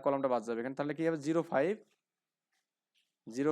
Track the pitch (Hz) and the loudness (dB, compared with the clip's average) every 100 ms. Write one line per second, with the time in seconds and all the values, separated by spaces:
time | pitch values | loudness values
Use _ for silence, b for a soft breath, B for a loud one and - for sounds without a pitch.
0 | 143 139 135 120 110 117 123 139 147 151 | 2 2 2 0 0 -4 -4 -4 -4 -2
1 | 165 160 139 165 151 135 160 220 - _ | 0 0 0 0 2 2 2 0 -8 _
2 | _ _ _ _ _ _ _ _ _ _ | _ _ _ _ _ _ _ _ _ _
3 | _ _ - 120 147 | _ _ -10 -2 0